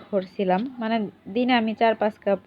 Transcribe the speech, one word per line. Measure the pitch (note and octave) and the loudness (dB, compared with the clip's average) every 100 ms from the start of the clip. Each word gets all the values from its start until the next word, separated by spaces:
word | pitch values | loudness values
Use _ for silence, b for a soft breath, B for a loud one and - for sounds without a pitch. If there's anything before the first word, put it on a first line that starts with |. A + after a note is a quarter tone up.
করছিলাম, | - G3+ F#3 - F#3 F#3 C4 B3 | 0 -4 -4 -4 0 0 -2 -6
মানে, | A3 A3+ G3 - - | -2 -2 -4 -8 -6
দিনে | G#3 B3 | -2 2
আমি | B3 A3 | 2 2
চার | G#3+ A3+ A3+ | 2 2 2
পাঁচ | G#3+ - | -2 -2
কাপ | - F#3+ | -2 -2